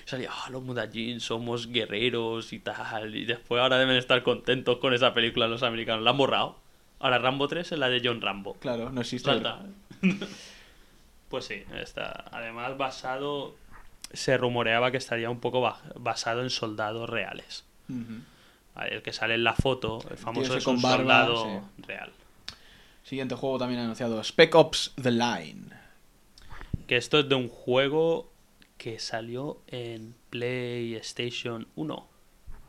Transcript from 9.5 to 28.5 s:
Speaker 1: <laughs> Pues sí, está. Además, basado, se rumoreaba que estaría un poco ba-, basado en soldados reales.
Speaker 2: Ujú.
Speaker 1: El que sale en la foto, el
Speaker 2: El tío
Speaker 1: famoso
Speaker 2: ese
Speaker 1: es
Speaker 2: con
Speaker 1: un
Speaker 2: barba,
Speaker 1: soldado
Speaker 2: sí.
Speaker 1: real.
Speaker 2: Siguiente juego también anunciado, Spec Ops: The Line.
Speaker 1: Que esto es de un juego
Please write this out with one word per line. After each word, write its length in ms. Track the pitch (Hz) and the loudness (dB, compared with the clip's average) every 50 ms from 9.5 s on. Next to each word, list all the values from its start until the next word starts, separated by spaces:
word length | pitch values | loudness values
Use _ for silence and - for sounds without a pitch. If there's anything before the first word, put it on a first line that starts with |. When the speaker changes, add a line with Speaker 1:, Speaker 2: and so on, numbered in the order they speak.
| 110 - - - - - - - - - | -6 -8 -12 -16 -18 -20 -20 -20 -6 0
Speaker 1:
<laughs> 80 | - 185 - - - - - - - - - - - - - - - _ - - - - _ - - - | 0 0 0 0 -4 -10 -12 -14 -18 -18 -20 -20 -20 -20 -20 -20 -20 _ -20 -20 -20 -20 _ -20 -14 -8
Pues 160 | - 131 120 | -8 -8 -6
sí, 160 | - 113 98 101 - - 98 | -8 -10 -12 -12 -12 -12 -12
está. 460 | 95 - - - 110 - - - - - | -12 -10 -10 -8 -8 -8 -8 -12 -14 -14
Además, 440 | - 117 117 113 113 117 120 131 135 | -12 -12 -10 -10 -10 -8 -8 -6 -4
basado, 800 | 135 139 127 - - - 131 131 135 143 143 143 143 131 - - - - - - - - - - - - - - | -4 -4 -4 -4 -6 -6 -6 -6 -4 -4 -4 -6 -6 -8 -10 -12 -18 -20 -20 -20 -18 -18 -20 -20 -18 -18 -14 -12
se 220 | - - - 135 | -4 0 2 4
rumoreaba 540 | 123 123 123 123 120 117 113 113 117 123 127 | 4 4 2 2 2 2 4 4 4 4 4
que 80 | 127 131 | 2 0
estaría 320 | 127 - 117 117 113 117 | -2 -2 -2 -2 -2 -2
un 100 | 123 117 | -4 -2
poco 220 | - 123 120 127 | -2 0 2 2
ba-, 180 | 123 110 104 - - - - | 2 2 2 -2 -8 -16 -12
basado 460 | - 120 120 113 - - 120 117 120 | -8 -4 -4 -4 -2 -2 -2 0 0
en 80 | 127 127 | -2 -2
soldados 580 | 120 - - 110 107 107 110 107 110 117 117 117 | -2 -2 -4 -4 -4 -2 -4 -4 -4 -4 -6 -4
reales. 580 | 117 113 95 - - - - - - - - _ _ _ _ - | -4 -4 -4 -4 -8 -12 -14 -14 -16 -16 -16 _ _ _ _ -10
Speaker 2:
Ujú. 340 | 135 123 117 117 110 113 - - - - - - _ _ _ _ - - - - | -8 -8 -8 -10 -12 -14 -16 -18 -20 -20 -20 -20 _ _ _ _ -12 -8 -8 -6
Speaker 1:
El 140 | - 107 - | -6 -8 -8
que 100 | - 113 | -8 -6
sale 220 | - 117 113 113 | -4 -2 0 2
en 80 | 113 117 | 2 2
la 100 | 113 113 | 2 2
foto, 460 | - - 135 127 127 - 110 110 117 - | 2 2 2 2 0 -2 -4 -6 -6 -8
el 80 | - - | -12 -12
Speaker 2:
El 20 | |
tío 20 | - - | -10 -8
Speaker 1:
famoso 220 | 120 117 117 131 127 | -6 -4 -2 -2 -2
Speaker 2:
ese 80 | 127 131 | -2 -2
Speaker 1:
es 60 | - | 0
Speaker 2:
con 140 | 135 127 123 | 0 2 4
Speaker 1:
un 40 | |
Speaker 2:
barba, 440 | 123 127 127 131 131 127 117 117 117 117 | 4 4 4 4 4 6 6 6 6 6
Speaker 1:
soldado 340 | 120 113 113 110 104 98 101 - - - | 2 0 -2 -2 -4 -6 -8 -12 -16 -18
Speaker 2:
sí. 60 | - | -14
Speaker 1:
real. 260 | - - - - - - - - _ _ _ _ - - - - - - - - - _ _ - | -12 -12 -12 -12 -14 -18 -20 -20 _ _ _ _ -18 -18 -18 -18 -20 -20 -20 -20 -20 _ _ -14
Speaker 2:
Siguiente 320 | - 135 131 135 123 123 | -10 -6 -6 -4 -4 -4
juego 240 | 120 - 135 135 127 | -4 -2 -2 0 0
también 220 | 123 123 123 120 | -2 -2 -2 -2
anunciado, 380 | 120 117 113 - 127 117 113 110 107 | -2 -4 -4 -2 -2 -2 -2 -2 -4
Spec 320 | - - - 165 160 - | 4 8 8 10 10 12
Ops: 380 | 165 147 - - - - - - - | 10 10 10 6 -2 -2 -4 -4 -2
The 120 | 123 127 | 2 2
Line. 540 | 120 117 120 120 107 87 82 76 52 - - - - - - - - _ _ - _ _ _ _ _ - - - - - - - - - - - | 4 4 4 2 0 -2 -4 -8 -14 -16 -16 -18 -18 -20 -20 -20 -20 _ _ -20 _ _ _ _ _ -20 -18 -14 -14 -12 -10 -6 -8 -6 -2 0
Speaker 1:
Que 100 | 127 123 | 0 0
esto 220 | 120 - - 151 | 2 4 4 4
es 100 | 143 131 | 4 4
de 60 | 135 | 2
un 120 | 131 127 120 | 0 0 -2
juego 840 | - - - - 123 131 139 139 143 156 160 165 165 - - - - _ _ _ | -8 -6 -2 2 4 4 4 4 4 2 2 2 0 -2 -4 -10 -16 _ _ _